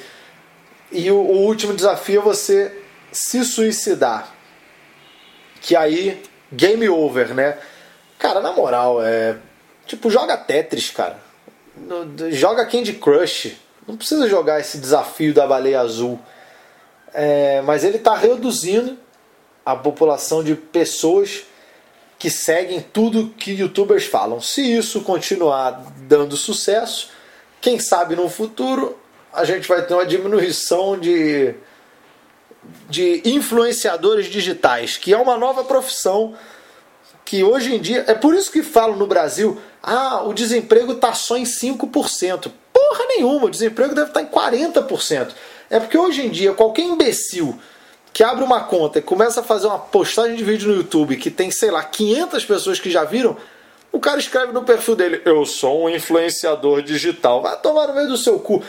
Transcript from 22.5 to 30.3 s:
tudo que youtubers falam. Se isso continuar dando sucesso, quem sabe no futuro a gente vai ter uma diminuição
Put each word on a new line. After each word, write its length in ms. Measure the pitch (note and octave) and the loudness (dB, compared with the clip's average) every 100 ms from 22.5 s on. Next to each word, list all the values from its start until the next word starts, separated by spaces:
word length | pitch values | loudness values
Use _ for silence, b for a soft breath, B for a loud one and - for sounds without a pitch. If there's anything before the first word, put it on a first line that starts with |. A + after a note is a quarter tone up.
| E3 F3+ F3 | 0 -2 -6
tudo 520 | - G#3+ A3+ A3+ A3 - | -6 -2 0 0 -4 -8
que 140 | - | -8
youtubers 540 | G3 F#3 - G3+ G3+ - | -4 -4 0 2 2 2
falam. 340 | A2+ G#2+ A#2 | -2 -2 -4
Se 220 | - - | -6 -2
isso 400 | C4 A#3 A3 G#3+ | 0 0 -2 -4
continuar 920 | - F3 - F#3+ D#3+ C3+ C3 B2 - - C3+ | -2 -2 -2 0 2 2 -2 -6 -14 -6 4
dando 300 | D3 C#3+ C#3+ | 4 4 -4
sucesso, 720 | - - - G#3+ A3+ - - B B B B - | -6 -4 0 0 -2 -8 -12 B B B B -4
quem 180 | B3 A#3 | 0 0
sabe 360 | - F3+ F3 E3+ | 0 0 0 -2
no 140 | F3+ | -4
futuro 680 | - A3 - B3+ C4 - - _ _ _ | -4 -8 -6 -4 -2 -4 -8 _ _ _
a 120 | D#3+ | -4
gente 240 | E3 F#3 - | -2 -2 0
vai 140 | F3 | 0
ter 120 | F3 | 2
uma 120 | F3 F3+ | 0 0
diminuição 920 | F#3 G3 | 0 0